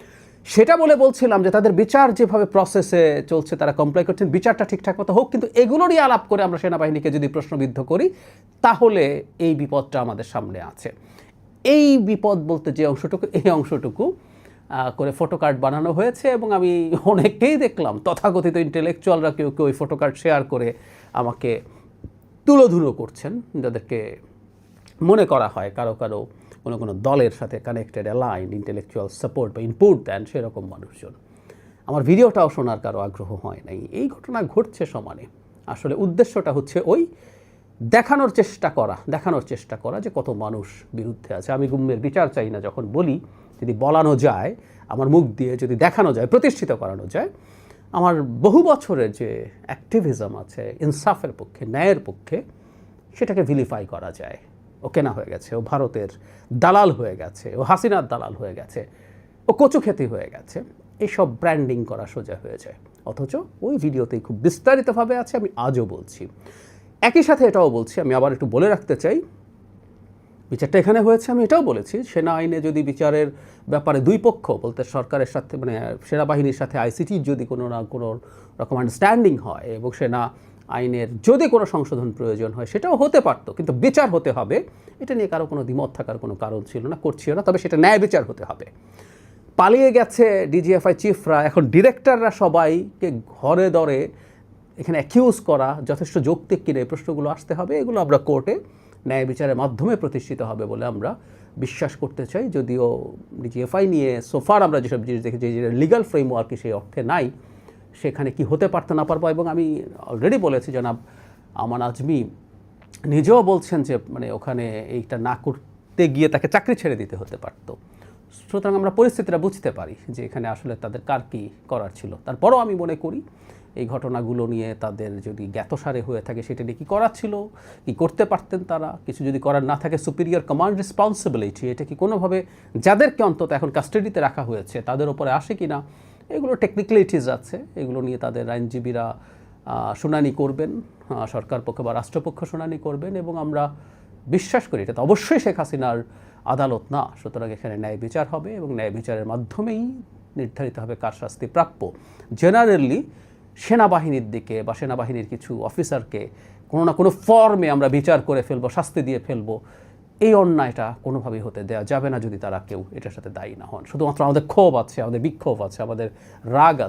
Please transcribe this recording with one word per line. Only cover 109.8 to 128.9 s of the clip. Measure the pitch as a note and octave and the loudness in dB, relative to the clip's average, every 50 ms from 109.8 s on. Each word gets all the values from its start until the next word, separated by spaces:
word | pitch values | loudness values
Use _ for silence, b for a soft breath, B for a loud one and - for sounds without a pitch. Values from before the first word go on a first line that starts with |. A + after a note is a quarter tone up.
| - - - - - - | -8 -12 -14 -16 -12 -10
already | A#2+ A2 C3 G3 C4+ B3+ F#3 | -4 -2 0 2 2 2 2
বলেছি, | D3+ C3+ B2 - D3 | 0 0 0 -2 -4
জনাব | B2+ B2+ A#2+ A#2+ A#2 A2+ - b b b b b b b b b b - A2+ | -6 -4 -4 -4 -4 -6 -10 b b b b b b b b b b -8 -6
আমান | A#2 A#2+ B2 | -6 -4 -4
আজমি | A#2+ A#2+ A#2+ - C3 D3+ D#3+ C3 A2 F#2+ - - - _ - - - - _ _ - - - - - D3+ C#3+ | -4 -6 -6 -4 -2 -2 0 0 -2 -4 -8 -18 -20 _ -20 -20 -20 -20 _ _ -20 -20 -18 -10 -4 0 0
নিজেও | D#3 C3+ F3+ A#3 B3 G3+ F#3+ | 2 6 6 6 6 6 6
বলছেন | F#3+ F3+ - - F3+ D#3 C3 | 2 2 0 -2 -2 -2 0
যে, | D3 B2+ A2+ - - | 0 -2 -4 -4 -8
মানে, | C3 B2 A#2+ A2+ | -12 -10 -8 -8
ওখানে | A2 G2+ - C#3 B2 B2 A#2 A2+ G#2+ G#2+ A2+ - | -8 -8 -8 -6 -6 -6 -6 -6 -8 -10 -10 -8
এইটা | A#2+ A#2+ A2+ - C3 | -8 -8 -8 -8 -8
না | A#2 A2+ B2 B2 - - | -6 -4 -4 -6 -4 -4
করতে | D3 B2+ - - - - - _ _ - - F3 | -6 -6 -8 -10 -20 -20 -20 _ _ 0 0 2
গিয়ে | D3+ C3 C#3 D#3 D#3 D#3 | 2 2 2 2 2 2
তাকে | - - | 2 0
চাকরি | C#3+ - G3 - - A#3+ | 2 0 0 2 0 -2
ছেড়ে | - - D#3+ B2 | 0 -2 -4 -4
দিতে | G#2+ G#2 G2 - | -4 -6 -10 -12
হতে | F#2 A#2 - - | -12 -12 -14 -14
পারতো। | - - - - _ - - - - - - b b b b b b b _ - - - - | -14 -14 -16 -16 _ -18 -20 -20 -20 -20 -20 b b b b b b b _ -20 -20 -12 -8
সুতরাং | - G3+ G3 G3+ G3 | -6 -4 -2 0 0
আমরা | G3 G3 G3 F#3+ A3+ | 0 0 2 4 4
পরিস্থিতিটা | A#3+ A#3+ A#3 - G3 - F3 | 4 4 4 0 -2 -2 -2
বুঝতে | D#3+ E3 F#3+ F#3+ - - C3 | 0 0 -2 -4 -4 -6 -6
পারি | G2+ F#2+ E2+ - A2 - - - | -6 -8 -10 -12 -14 -16 -16 -14
যে | A#2 A#2+ A#2+ | -12 -12 -12
এখানে | - - C#3 A#2 | -10 -10 -8 -8
আসলে | A2+ A2 - - B2+ A#2 | -8 -8 -8 -8 -10 -10
তাদের | A2 - G#2+ G#2+ A2+ - - | -10 -10 -12 -12 -10 -6 -4
কার | C#3 B2+ A#2+ - | -4 -4 -4 -8
কী | - A2+ G2+ G#2+ - - _ | -12 -12 -12 -14 -16 -18 _
করার | - - A#2 G2+ F#2+ - | -8 -8 -6 -6 -8 -12
ছিল। | - - G2 - - - | -14 -16 -14 -14 -14 -12
তারপরও | - B2+ - - A3+ C4 | -12 -4 0 4 4 6
আমি | B3 A#3 G#3+ F#3+ | 4 4 0 -4
মনে | F3 E3+ E3 D#3+ | -4 -4 -6 -6
করি | D#3 E3 D#3+ - C#4+ - - b b b b b b b b b | -6 -8 -8 -8 -10 -12 -14 b b b b b b b b b
এই | A#2+ B2 | -10 -8
ঘটনাগুলো | A2+ C3+ B2+ - B2 B2 A#2+ A#2 A2+ A#2+ A#2+ A#2 | -8 -8 -8 -6 -6 -6 -6 -4 -4 -4 -4 -4
নিয়ে | A#2 A#2 A2+ A2 A2+ A2 G#2+ | -4 -4 -4 -6 -6 -8 -8
তাদের | A2+ G#2+ G2+ G#2 G#2+ G#2 G2+ G2 | -8 -10 -8 -8 -10 -10 -10 -12
যদি | G2 A2 G#2 G2+ G#2 | -12 -12 -12 -12 -12
জ্ঞাতসারে | G2 G2 A2 - - D3+ C#3+ - D3+ C3 B2 | -10 -8 -10 -8 -6 -8 -8 -6 -6 -6 -6
হয়ে | G2 B2+ A#2+ - | -6 -6 -8 -8
থাকে, | - - A#2 A#2 - | -8 -10 -10 -10 -10
সেটা | - B2 B2 A#2+ | -10 -10 -10 -8
নিয়ে | A2+ A#2 - | -10 -10 -12
কী | D3+ | -6
করার | - G3 G#3 A3+ A3+ A3+ | -4 0 0 0 0 0
ছিল, | - - G#3 G#3 G3+ G#3 G#3 - B B B B B B | -4 -8 -8 -6 -8 -10 -12 -16 B B B B B B
কী | B - | B -4
করতে | - E3 E3 - - - | 0 -2 0 2 2 0
পারতেন | - G3 F3 - - G3 F#3 F3+ | 2 0 -2 -4 -4 -8 -8 -6
তারা, | - E3 D#3 D#3 D#3 | -4 -6 -6 -6 -8